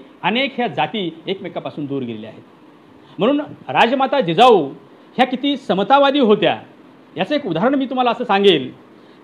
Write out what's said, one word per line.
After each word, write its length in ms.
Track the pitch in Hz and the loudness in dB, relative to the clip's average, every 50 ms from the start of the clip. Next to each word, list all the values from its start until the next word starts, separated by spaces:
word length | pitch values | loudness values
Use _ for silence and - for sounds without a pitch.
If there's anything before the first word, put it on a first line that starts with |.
| - - - - - | -12 -18 -16 -6 -4
अनेक 300 | 233 214 247 277 269 269 254 | -2 -2 -2 -2 -4 -4 -4
ह्या 100 | 240 202 | -4 -4
जाती 420 | 139 156 151 156 - 214 185 160 160 - - 170 | -2 -4 -4 -4 -4 -6 -6 -6 -8 -10 -8 -8
एकमेकापासून 580 | 196 190 190 165 - 175 147 135 - 165 147 | -8 -8 -10 -10 -12 -10 -10 -10 -8 -8 -8
दूर 180 | 131 139 139 131 | -6 -6 -6 -6
गेलेल्या 260 | 117 113 107 107 110 | -8 -10 -12 -14 -16
आहेत. 120 | 120 131 - - - - - - - _ _ - - - - - - - | -18 -20 -20 -20 -20 -20 -20 -20 -20 _ _ -20 -20 -20 -20 -18 -4 -2
म्हणून 240 | 185 247 294 294 285 - - - - - | 0 0 0 0 -4 -8 -14 -16 -12 -4
राजमाता 500 | 131 165 214 233 277 269 269 254 - 220 | 2 2 2 2 2 0 -2 0 0 -2
जिजाऊ 460 | 208 170 160 175 240 254 220 180 147 135 - - - - - - - - - - | -2 0 4 6 6 6 6 6 2 -2 -6 -14 -20 -20 -20 -20 -20 -10 -2 0
ह्या 80 | 262 | 0
किती 300 | - 262 247 269 285 285 - | 0 0 -2 -2 -4 -4 -4
समतावादी 640 | - - 180 190 202 196 269 285 277 269 269 294 | -2 -2 -2 -2 2 2 4 4 4 4 2 2
होत्या, 380 | 254 208 214 160 170 147 117 110 - - - - - - - - - - - 151 | 2 4 4 2 2 0 0 -2 -6 -16 -20 -20 -20 -20 -20 -20 -20 -16 -8 -6
याचं 180 | 190 - 202 | -4 -2 -2
एक 100 | - 196 196 | -4 -2 -4
उदाहरण 280 | 156 160 208 262 294 | -2 0 0 0 0
मी 100 | 262 269 | 0 -2
तुम्हाला 260 | 233 269 254 247 240 | -2 -2 -2 0 0
असं 120 | 226 233 240 | -2 -2 -2
सांगेल 460 | - 196 196 202 202 170 143 127 123 - - - - - - - - - - | 0 0 4 4 4 4 4 0 -6 -10 -16 -20 -20 -20 -20 -20 -20 -20 -20